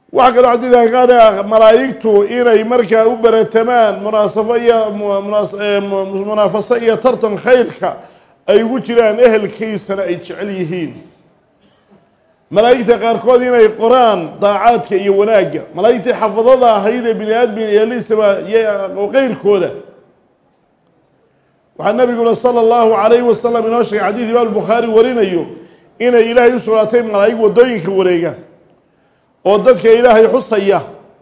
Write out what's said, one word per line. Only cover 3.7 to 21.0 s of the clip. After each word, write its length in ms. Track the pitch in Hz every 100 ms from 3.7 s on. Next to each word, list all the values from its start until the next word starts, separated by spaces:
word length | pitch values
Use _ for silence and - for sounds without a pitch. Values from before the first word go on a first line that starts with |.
| 247 214 196
munaasafo 540 | 208 214 202 214 214 233
iyo 340 | 233 226 214
mu-, 320 | 208 208 196
munaas-, 340 | 202 208 202 202
ee, 200 | 208 202
mu-, 260 | 196 196 196 196
munaafaso 520 | 208 214 202 202 196 240
iyo 200 | 226 220
tartan 400 | 247 220 226 196
khayrka 600 | 214 247 220 - 175 - - _ _ _ -
ay 140 | 208
ugu 160 | 226 254
jiraan, 400 | 170 233 220 220
ehelkiisana 840 | 240 220 196 - 220 202 - 196
ay 140 | 180 175
jecel 340 | - 160 202
yihiin. 420 | 190 160 180 143 120 - _ _ _ _ _ _ _ _ _ _ _ _ _ -
Malaa'igta 480 | 180 240 254 214 226
qaarkood 440 | 226 226 220 247
inay 260 | 247 240 214 214
qoraan 640 | 226 254 233 190 156 -
daacaadka 560 | 202 202 226 226 - 190
iyo 160 | 202 196
wanaagga. 460 | 208 214 160 151 -
Malaa'igtii 380 | 170 220 240 233
xafadada 540 | 220 220 208 233 262 240 208
ahayd 300 | 202 247 233
ee 80 |
bini 180 | 202 214
aadmi 300 | 226 240 208
iyo 220 | 214 208 226
lisaba 540 | 247 - 220 208 196
iyo, 560 | 175 226 214 202 190 185
oo 120 | 202
qeyrkooda. 580 | 254 262 185 196 196 165 - - _ _ _ _ _ _ _ _ _ _ _